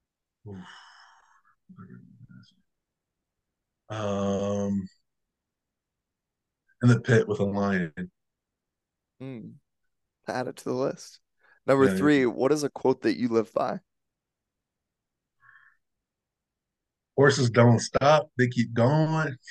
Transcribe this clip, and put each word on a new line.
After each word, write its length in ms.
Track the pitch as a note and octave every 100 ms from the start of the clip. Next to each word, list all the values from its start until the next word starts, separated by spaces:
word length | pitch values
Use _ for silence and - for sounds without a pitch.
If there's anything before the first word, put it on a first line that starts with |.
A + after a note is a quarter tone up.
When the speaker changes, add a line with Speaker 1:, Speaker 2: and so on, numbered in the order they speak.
| _ _ _ _ -
Speaker 1:
Oof. 100 | F#2+ F#2 - - - - _ _ _ _ _ _ F3+ - - - - - - - _ _ _ _ _ _ _ _ _ _ _ _ _ _
Um, 1000 | A2 G#2 G2+ G2+ G2 G2+ G2+ G2+ G2+ F#2+ - _ _ _ _ _ _ _ _ _ _ _ _ _ _ _ _ _ _
In 60 | B2
the 100 | A#2+
Pit 280 | - A2+ -
with 120 | G#2
a 40 | G2+
Lion. 480 | G2+ G2+ F#2+ E2+ - - - _ _ _ _ _ _ _ _ _ _
Speaker 2:
Hmm. 200 | C3 B2+ A2+ A#2+ _ _ _ _ _ _ -
Add 200 | G#2+ B2+
it 100 | -
to 60 | -
the 80 |
list. 460 | B2+ C#3 F3+ - - _ _ _ _ -
Number 200 | C3+ C3
Speaker 1:
Yeah, 60 |
yeah. 60 | F#2+
Speaker 2:
three, 280 | D3 D3 B2
what 260 | C#2+ C3
is 120 | D3+
a 60 | C#3+
quote 320 | - C#3 C3
that 160 | A#2+ F#2
you 120 | A#2+
live 240 | A2+ G#2+
by? 260 | - C3 - - _ _ _ _ _ _ _ _ _ _ _ _ _ _ _ _ - _ _ _ _ _ _ _ _ _ _ _ _ _ _ _ -
Speaker 1:
Horses 340 | C#3 - B2
don't 300 | A2+ A#2 A2+
stop. 500 | - - C#3 D3+ C#3+ -
They 100 | B2
keep 260 | A#2+ A2+
going. 600 | A#2 A#2+ D3+ D#3 D#3+ D3+ B2 -